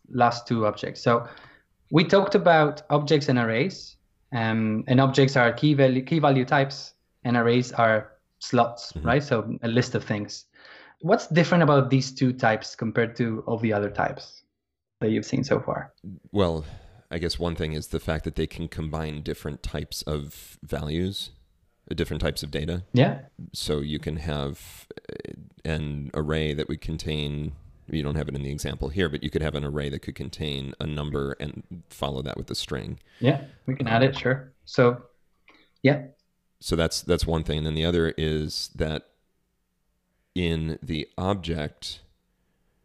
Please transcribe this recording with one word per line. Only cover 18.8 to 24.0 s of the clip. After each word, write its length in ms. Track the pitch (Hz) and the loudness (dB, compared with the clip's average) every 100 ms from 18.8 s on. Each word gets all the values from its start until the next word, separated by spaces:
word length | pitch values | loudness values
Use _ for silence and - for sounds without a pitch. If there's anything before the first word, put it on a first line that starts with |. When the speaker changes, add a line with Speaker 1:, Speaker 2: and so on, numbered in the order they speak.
| 78 78 78 76 | -6 -6 -6 -6
Speaker 2:
different 400 | 80 73 78 69 | -8 -8 -8 -8
types 380 | - 71 - - | -8 -8 -8 -10
of 560 | - 76 71 - - - | -6 -6 -6 -14 -20 -20
values, 680 | 73 71 76 82 92 101 - - _ _ _ _ - | -8 -6 -4 -2 -2 -4 -10 -16 _ _ _ _ -8
uh, 40 | |
different 260 | 80 - 76 | -4 -2 -2
types 220 | 78 - | -2 -2
of 80 | 76 | -6
data. 320 | 73 78 87 - | -4 -4 -4 2
Speaker 1:
Yeah. 260 | 123 180 - - - - | 4 4 2 -10 -18 -14
Speaker 2:
So 260 | - - 76 | -8 -2 -2
you 180 | 73 | -2
can 180 | 76 | -4